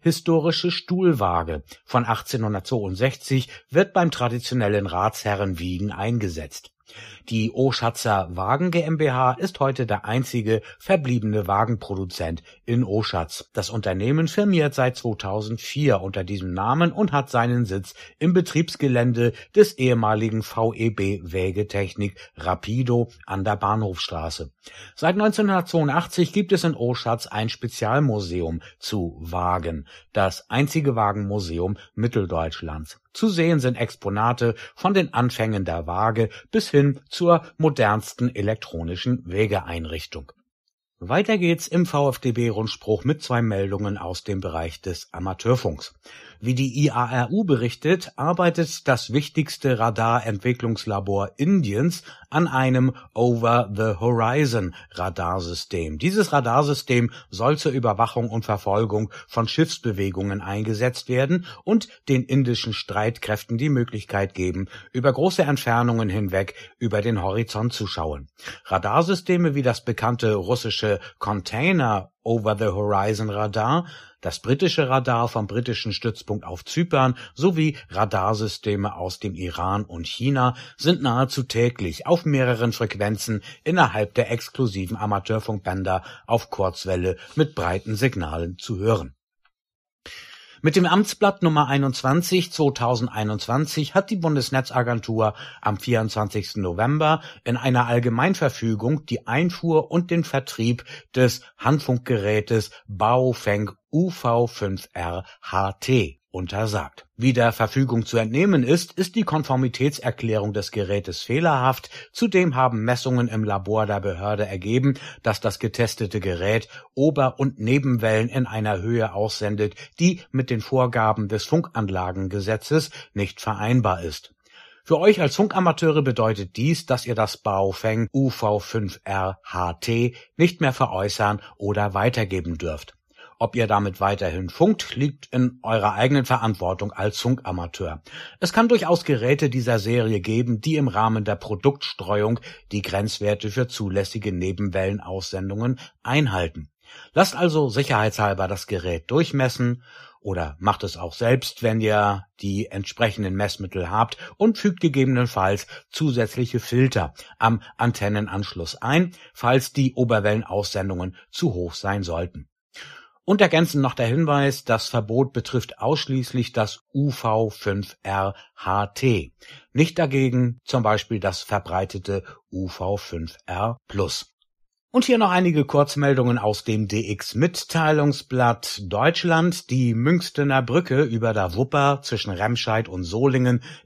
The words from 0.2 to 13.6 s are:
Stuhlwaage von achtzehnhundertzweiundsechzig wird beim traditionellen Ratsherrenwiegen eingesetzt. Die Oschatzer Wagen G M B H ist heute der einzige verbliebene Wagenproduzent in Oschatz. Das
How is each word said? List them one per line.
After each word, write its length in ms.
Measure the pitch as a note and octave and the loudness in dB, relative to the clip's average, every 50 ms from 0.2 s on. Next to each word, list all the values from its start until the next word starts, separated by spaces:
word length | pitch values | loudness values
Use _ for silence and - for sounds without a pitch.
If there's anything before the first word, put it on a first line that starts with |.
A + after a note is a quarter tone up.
| - - E3 D#3+ D3 E3+ D#3+ - - F3 | 2 2 2 4 4 2 0 0 -2 -2
Stuhlwaage 920 | F3 - - - F3+ F3+ F#3 F3 D#3 A#2 G2+ F2+ F2 E2+ E2+ E2 D#2+ D2+ - - - - _ | -2 -4 -4 -4 -2 2 4 4 4 4 2 0 0 0 -2 -2 -4 -6 -8 -12 -20 -20 _
von 200 | - - B2 A#2+ | -2 -2 0 0
achtzehnhundertzweiundsechzig 1400 | A2+ A2+ - - - - B2 A2+ G#2+ G#2 F#2+ - - C3+ A#2 G2+ F#2+ F#2 F2+ A#2+ C3+ B2+ - - - C3+ C3 A#2+ - - - - _ | 0 -2 -4 -4 -4 -4 -2 -2 -2 -4 -4 -4 -4 -4 -4 -2 -4 -2 -2 -2 -2 -2 -6 -4 -2 -2 -2 -2 -4 -10 -20 -16 _
wird 220 | - D#3+ G3 - - | 2 2 2 4 2
beim 200 | F#3+ F3 E3 - | 2 2 2 2
traditionellen 720 | - B2+ A#2+ A#2 A#2+ - - B2+ B2+ A2 G2+ G#2 G2+ G2+ | 0 -2 -2 -2 -4 -6 -4 -2 0 0 2 0 0 0
Ratsherrenwiegen 1040 | F#2+ F2 F2+ G2 A2 - - - G#2+ G2+ F#2+ G2+ F#2+ F#2 E2 F2 F#2 F2+ F2 G2+ G#2 | -2 -2 0 0 0 -2 -2 -4 -4 -2 -2 -2 -2 -2 -4 -4 -6 -4 -4 -4 -6
eingesetzt. 800 | - E2+ G2 A2+ A#2+ A#2+ G#2+ F#2 E2 E2 D2+ D2 - - - - _ _ _ - - - - - - - - - | -4 -4 -4 -2 -2 -2 -2 -4 -6 -8 -10 -12 -14 -18 -20 -20 _ _ _ -20 -20 -20 -20 -20 -20 -20 -8 -4
Die 200 | A#2 A2+ G#2+ A#2 - | -2 -2 0 0 0
Oschatzer 720 | A#2 C3 C3+ A#2+ - - A#2 A2+ - - A2+ G#2 G2 F#2 E2 F2 | 2 2 2 2 0 -2 -2 -2 -2 0 0 0 0 0 -2 -4
Wagen 380 | F2+ F#2 G2+ B2+ C#3+ F3 F3+ | -4 -2 0 0 0 0 0
G 120 | E3+ E3+ D#3+ | 0 0 0
M 160 | D#3+ D#3+ D3 | 0 0 0
B 140 | D#3 C#3+ B2+ | 0 0 2
H 200 | B2+ C3 B2+ B2+ | 2 2 2 2
ist 260 | - F#3+ F#3+ - - | 0 -4 -6 -2 -2
heute 260 | C#3 C3+ C3 - B2+ | -2 0 0 -2 -2
der 180 | A2+ G#2 G2+ - | -2 -2 -4 -2
einzige 560 | - A2 B2+ C3 - - B2 G#2+ G#2+ A2 G#2+ - - - - | -2 -2 -2 -2 -2 -4 -2 0 0 0 0 0 -6 -16 -12
verbliebene 680 | - - - F3+ C#3+ B2+ B2 A#2 G#2 G#2+ G#2+ G#2+ G2 | 0 2 2 2 2 0 0 0 0 0 0 0 0
Wagenproduzent 960 | F#2 G2 G2+ A2+ A2+ A#2+ G#2+ - - G2+ F#2+ G2 F2+ - - F2 E2 E2 E2 - - - _ _ | 2 2 2 2 2 0 -4 -4 -6 -6 -6 -6 -6 -6 -6 -4 -4 -4 -6 -10 -14 -20 _ _
in 180 | - A#2 A#2+ B2+ | 0 0 2 2
Oschatz. 640 | F#2 G2+ G#2+ G#2+ - - F2+ E2 D#2+ - - - - - | 2 0 0 0 0 -2 -4 -4 -4 -8 -14 -14 -6 -6
Das 160 | - | -4